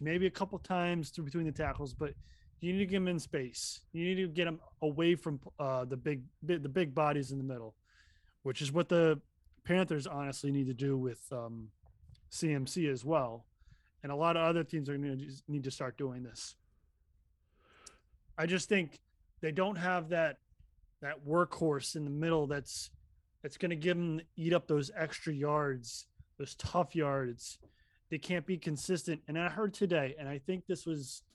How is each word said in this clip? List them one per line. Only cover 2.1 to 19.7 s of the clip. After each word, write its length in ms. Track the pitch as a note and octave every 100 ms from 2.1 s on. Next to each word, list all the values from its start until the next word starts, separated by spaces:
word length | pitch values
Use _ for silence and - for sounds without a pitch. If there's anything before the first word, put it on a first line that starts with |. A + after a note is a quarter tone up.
| - - - - -
you 140 | E3+
need 60 | F#3+
to 60 | F#3+
get 100 | G3
him 100 | F#3
in 100 | E3+
space. 640 | - D3 B2 - - - -
You 120 | E3
need 120 | F3 F#3+
to 120 | F#3
get 180 | D#3+ E3+
him 140 | D#3+ - -
away 320 | D#3 C#3+ E3+
from, 260 | F3 D#3+ C#3 - -
uh, 280 | C3+ C3 B2+
the 100 | C3
big, 280 | A#2 C3 B2+ -
bi-, 160 | D3+ E3+
the 100 | C#3+
big 260 | F3+ D#3
bodies 380 | C3+ D3+ D3 C3+
in 60 | C#3
the 60 |
middle, 300 | C3+ B2 A2 - _ - - - _ _
which 180 | C3+ B2+
is 100 | C#3+
what 200 | D#3+ E3
the 280 | E3+ D#3+ D3 - _ _ _
Panthers 420 | - F3+ F3+ D3+ E3+
honestly 460 | C#3+ C#3 C3+ C#3+
need 140 | C#3 C3
to 80 |
do 240 | B2 C#3 C3+
with, 340 | B2+ A2+ -
um, 380 | B2 A#2 A2+ A2 - - - - - -
C 240 | - E3
M 140 | C#3+ C3
C 200 | F#3 D3+
as 140 | B2+
well. 440 | C3+ D#3+ A#2+ A#2 - _ - - _ _
And 80 | C#3
a 60 | C#3+
lot 200 | E3 E3+
of 60 |
other 220 | E3 E3+
teams 240 | E3 D#3+ C3+
are 80 | C#3+
gonna 160 | C#3+ C3+
just 320 | D3 C3+ -
need 140 | D3
to 80 | C3
start 260 | - C3 A#2+
doing 280 | C3+ B2+
this. 320 | B2 A2+ - - _ _ _ _ _ _ _ _ _ _ _ - - - _ _ - -
I 100 | E3
just 220 | F3+ -
think 300 | G3+ D3+ - _ _ _ _
they 120 | D#3+
don't 240 | D#3 F#3+